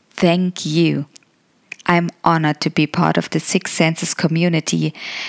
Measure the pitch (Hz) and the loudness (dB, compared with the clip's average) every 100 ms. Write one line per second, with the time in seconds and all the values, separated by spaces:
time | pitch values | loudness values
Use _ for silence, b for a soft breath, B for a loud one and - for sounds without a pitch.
0 | _ - 175 175 180 180 151 160 160 143 | _ 0 2 2 0 -2 -2 2 2 0
1 | 143 - _ _ _ _ - - - 175 | -4 -14 _ _ _ _ -20 -10 0 2
2 | 170 - 170 165 156 147 - 156 151 - | 2 -2 0 2 2 0 -2 0 0 2
3 | 160 160 - 160 - 185 - - 160 160 | 2 0 -2 -4 -2 -2 -2 0 0 0
4 | - - 160 160 175 165 - 165 156 - | -4 -2 0 2 0 0 -2 -2 -2 -4
5 | B B | B B